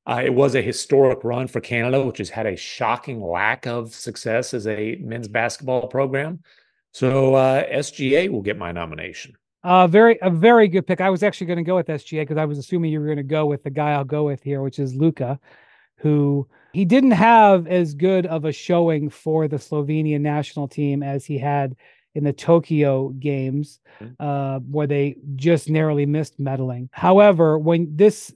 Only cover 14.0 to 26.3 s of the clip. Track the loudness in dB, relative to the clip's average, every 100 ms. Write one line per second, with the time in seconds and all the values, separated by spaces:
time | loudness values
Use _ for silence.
14 | -2 -2 -2 -4 -6 -4 -6 -4 -6 0
15 | 0 0 -6 -6 _ _ _ _ _ _
16 | 0 2 2 0 -4 _ _ -2 2 4
17 | 4 4 6 8 8 6 2 0 0 0
18 | 0 2 0 -4 -4 -6 0 2 2 0
19 | -4 -6 -2 0 0 -4 -6 -6 -2 -2
20 | 0 0 0 -2 -4 -8 -8 -4 -2 -2
21 | -4 -8 -6 -6 -2 -2 -4 -8 _ _
22 | _ -4 -4 -2 2 2 2 0 2 0
23 | -4 -6 -6 -4 -4 -4 -8 _ _ -20
24 | -20 -10 -6 -6 -6 -8 -6 -4 -2 0
25 | -2 -6 -12 -2 0 0 0 0 0 0
26 | 0 -2 -4